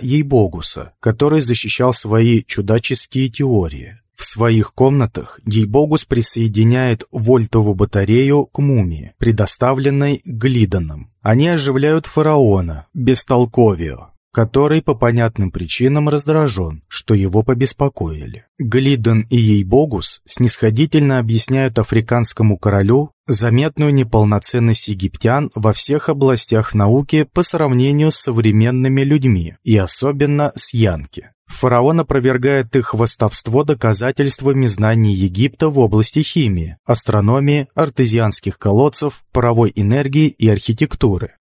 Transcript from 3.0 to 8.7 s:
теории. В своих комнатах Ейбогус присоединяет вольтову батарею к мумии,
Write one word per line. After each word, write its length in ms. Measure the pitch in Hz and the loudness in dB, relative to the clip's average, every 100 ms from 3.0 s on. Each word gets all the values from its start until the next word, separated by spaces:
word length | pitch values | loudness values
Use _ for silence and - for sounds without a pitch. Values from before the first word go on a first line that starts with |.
| - 131 131 | -6 -4 -4
теории. 720 | 113 139 107 82 69 62 - _ | -2 -2 0 -2 -8 -18 -20 _
В 100 | - | -12
своих 480 | - 107 117 110 101 | -10 -2 2 2 0
комнатах 680 | - 131 139 113 - - - | 0 2 2 -2 -6 -14 -12
Ейбогус 600 | 110 107 104 131 151 156 | -2 0 2 2 2 -2
присоединяет 1000 | - 120 113 117 113 104 113 127 127 113 - | -2 -2 -2 -2 -2 2 2 2 0 -2 -6
вольтову 640 | 123 110 127 110 113 104 | -4 2 2 2 0 0
батарею 720 | 95 101 101 98 120 135 143 - | 0 0 0 2 2 2 0 0
к 140 | - | -2
мумии, 540 | 143 | 0